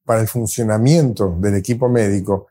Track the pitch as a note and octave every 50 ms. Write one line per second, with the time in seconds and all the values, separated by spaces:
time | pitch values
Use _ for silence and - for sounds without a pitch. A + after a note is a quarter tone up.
0 | _ - A2+ A2+ A2 G#2+ - B2 A2+ G2 - - A#2 A2 G#2+ G#2+ A#2 C3+ D#3+ E3+
1 | D3 B2+ G#2 - G#2 F#2 E2+ E2+ F#2+ G2+ G2+ G2 F#2+ - B2 A2+ B2+ B2 B2 A#2+
2 | G#2+ G2 G2+ G2 F#2+ G2+ G2 F#2+ - _